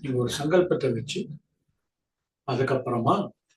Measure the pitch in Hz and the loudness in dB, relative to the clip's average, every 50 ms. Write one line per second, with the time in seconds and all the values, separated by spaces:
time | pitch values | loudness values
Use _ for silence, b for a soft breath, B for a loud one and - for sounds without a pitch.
0 | 156 135 127 123 120 120 - - 143 156 180 180 175 - - - 139 127 120 113 | -6 -2 0 0 0 0 -2 -4 0 2 4 4 4 4 2 0 0 0 -2 -2
1 | 113 - - 185 - - - - _ _ _ _ _ _ _ _ _ _ _ _ | -4 -6 -6 -6 -8 -8 -12 -16 _ _ _ _ _ _ _ _ _ _ _ _
2 | _ _ _ _ _ _ _ _ _ - 127 127 135 135 135 131 - 127 120 117 | _ _ _ _ _ _ _ _ _ -4 0 0 2 2 0 0 0 -2 -2 0
3 | 113 139 185 202 - - - _ _ _ _ | 2 2 2 2 0 -4 -8 _ _ _ _